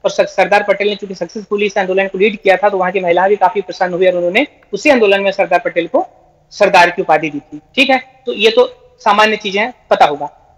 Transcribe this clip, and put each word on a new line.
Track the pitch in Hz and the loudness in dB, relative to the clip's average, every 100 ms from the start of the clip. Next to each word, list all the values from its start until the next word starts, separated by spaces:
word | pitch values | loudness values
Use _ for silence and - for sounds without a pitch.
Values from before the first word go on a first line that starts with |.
| 196 | -4
और | |
सर-, | - 180 | -2 -2
सरदार | - 180 202 | 0 2 2
पटेल | 208 190 208 | 0 -2 -2
ने | 196 | -4
चूंकि | 196 185 | -10 -10
successfully | 175 226 196 208 208 | -10 -10 -6 -4 -2
इस | 208 | -2
आंदोलन | 185 190 196 | -2 -2 -2
को | 190 | 0
lead | 214 202 | -2 0
किया | 190 185 | 0 2
था, | 202 | 2
तो | 196 | 0
वहाँ | 180 | -2
की | 190 | -2
महिला | 180 175 190 | 0 2 2
भी | 202 | 2
काफी | 185 202 | 0 0
प्रसन्न | 196 175 180 | -8 -6 -4
हुई | 175 185 | 0 0
और | 175 | 0
उन्होंने | 175 208 294 _ _ | 0 0 -2 _ _
उसी | 190 302 | -2 2
आंदोलन | 262 208 196 | 4 4 2
में | 196 | 0
सरदार | 185 180 175 | -2 0 0
पटेल | 175 175 170 | -2 -4 -2
को | 285 381 _ _ _ _ | -2 -4 _ _ _ _
सरदार | - 208 185 175 | 0 2 4 4
की | 175 | 0
उपाधि | 170 156 156 | 0 0 0
दी | 147 | -10
थी, | - 151 _ - | -14 -20 _ -2
ठीक | 262 | 0
है। | 262 - _ - | 0 -2 _ -10
तो | |
ये | 240 220 | 0 2
तो | 220 254 - _ _ | 2 0 -2 _ _
सामान्य | 220 208 214 214 | 0 2 2 0
चीजें | 202 196 | -4 -4
हैं, | 233 - _ | -4 -8 _
पता | 196 165 | 2 2
होगा। | 143 143 _ _ | 0 -10 _ _